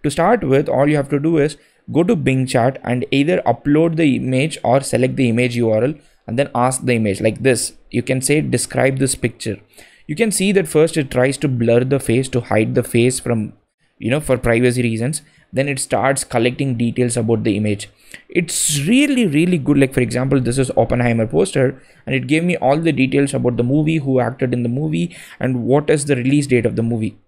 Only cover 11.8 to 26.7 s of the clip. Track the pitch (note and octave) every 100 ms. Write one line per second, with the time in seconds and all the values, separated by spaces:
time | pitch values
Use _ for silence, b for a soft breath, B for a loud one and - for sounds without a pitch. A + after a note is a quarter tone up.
11.8 | C3 C#3 - A#2+ C3 B2 - G#2+ A2+ B2
12.8 | A#2+ A#2+ A#2+ B2+ B2 A#2 G#2 - _ _
13.8 | _ _ A2+ C#3+ D3+ B2 A#2 A#2 B2 B2
14.8 | A#2+ A2 A#2+ D#3 b b b G#2+ C#3+ C3+
15.8 | - A2+ B2+ C3 - B2 A#2+ B2+ C#3 A#2+
16.8 | A#2+ - B2 A#2+ A2 A2+ A2 G2+ G#2+ G2+
17.8 | - B B B B - E3 - - D3
18.8 | D3 B3 D4 B3+ G#3 C#3+ F3 F3+ C3 C#3
19.8 | C3 C3 A#2+ A#2+ C3+ C#3 B2 B2+ B2+ -
20.8 | A#2 B2 A#2+ A2+ A2 D#3 - C#3+ C3 C3
21.8 | b b - C3 B2+ D#3 F3 F3 C3 D3
22.8 | E3 C3 C3 C#3 C#3 C3+ B2 A#2 A#2+ C#3+
23.8 | D#3 D#3+ C3+ B2+ A#2+ B2+ C3 B2 A#2+ B2
24.8 | D#3 D#3+ E3+ B B B B2 B2+ A2+ C#3+
25.8 | D3+ D3+ C3+ C3 B2+ D3 C3 B2 A2+